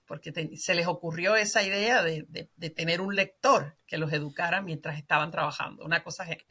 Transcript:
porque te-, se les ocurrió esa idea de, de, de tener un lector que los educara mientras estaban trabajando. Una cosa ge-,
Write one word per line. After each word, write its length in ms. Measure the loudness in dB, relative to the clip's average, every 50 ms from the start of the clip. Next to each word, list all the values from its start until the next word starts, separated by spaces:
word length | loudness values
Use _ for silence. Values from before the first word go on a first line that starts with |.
| _
porque 260 | -14 -14 -12 -10 -10
te-, 240 | -6 -6 -6 -6 -6
se 200 | -6 -2 0 2
les 100 | 2 2
ocurrió 500 | 0 0 -2 -4 -6 -4 0 2 4 4
esa 280 | 4 4 4 2 2 2
idea 400 | 2 0 0 2 4 4 4 4
de, 220 | 2 0 -2 -6 -10
de, 220 | -12 -12 -12 -12 _
de 140 | -10 -10 -8
tener 320 | -6 -4 0 0 0 0
un 140 | 0 0 0
lector 600 | 0 0 -2 -2 _ 6 6 6 6 4 0 -12 _ _
que 100 | -8 -4
los 160 | -4 -2 0 -2
educara 480 | -2 -2 -4 -6 -4 -2 0 0 0
mientras 380 | -2 -4 -8 -6 -6 -8 -8 -6
estaban 320 | -2 0 2 2 2 0
trabajando. 520 | -2 -2 -2 -2 -2 -4 -8 -8 -10 -10 -6
Una 200 | -2 -2 -2 -4
cosa 220 | -6 -12 -10 -8
ge-, 200 | -10 -10 -10 -10 -12